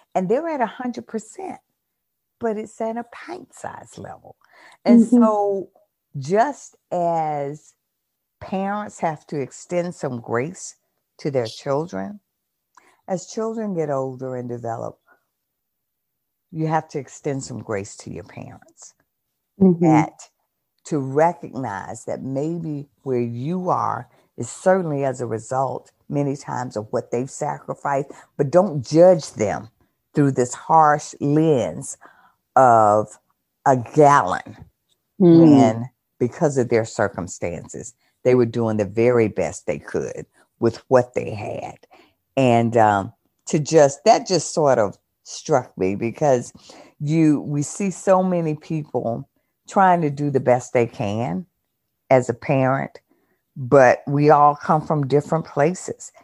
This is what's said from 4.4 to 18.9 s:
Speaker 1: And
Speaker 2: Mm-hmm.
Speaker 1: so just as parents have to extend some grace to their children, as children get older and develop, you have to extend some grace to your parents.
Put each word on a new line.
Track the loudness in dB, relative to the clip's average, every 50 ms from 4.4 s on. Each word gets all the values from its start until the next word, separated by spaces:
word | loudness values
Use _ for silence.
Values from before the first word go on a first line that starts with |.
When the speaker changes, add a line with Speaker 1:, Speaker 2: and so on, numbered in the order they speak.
| _ _ _ _ -20 -20 _ _ 2
Speaker 1:
And | 6 6 6
Speaker 2:
Mm-hmm. | 6 6 6 6 6
Speaker 1:
so | 4 2 0 0 -2 -2 -4 -6 -12 _ _ _ _ _ _ _ _ -14
just | -12 -6 -2 0 2 2 0 -2 -10 -16 -20 _ _ _ -8
as | -4 -2 -2 -2 -2 -2 -4 -4 -4 -6 -6 -8 -10 -12 _ _ _ _ _ _ _ _ _ _ _ _ _ _ _ -20
parents | -12 -8 -6 -6 -4 -4 -6 -8 -8 -12 -10 -8
have | -6 -6 -6 -8 _
to | -10 -8 -8
extend | -8 -8 -12 -18 -12 -6 -6 -4 -4 -6 -8
some | -10 -10 -8 -8 -10
grace | -8 -6 -4 -4 -4 -6 -10 -16 -18 -20 -20 _ _ _ _ _ _ _ _ -10
to | -8 -4
their | -4 -4 -4
children, | -6 -8 -10 -6 -4 -4 -4 -4 -6 -8 -10 -10 -12 -14 -18 _ _ _ _ _ _ _ _ _ _ _ _ _ _ _ _ _
as | -8 -8 -8 -8
children | -10 -8 -8 -8 -6 -6 -8 -8 -6 -4
get | -4 -4 -4
older | -4 -4 -4 -6 -8 -10 -10 -10 -8
and | -8 -8 -10
develop, | -10 -10 -8 -8 -8 -8 -10 -12 -14 _ _ _ _ _ _ _ _ _ _ _ _ _ _ _ _ _ _ _ _ _ _ _ _ _ _ _ _ _ _ _
you | -8 -6 -4
have | -2 -2 -2 -4 -4
to | -10 -12
extend | -12 -12 -14 -10 -8 -6 -6 -6 -8
some | -10 -12 -12
grace | -8 -8 -6 -8 -8 -10 -16
to | -18 -16 -16
your | -14 -16 -16
parents. | -16 -18 -18 -18 -18 -20 -20 _ _ _ -20 -20 -20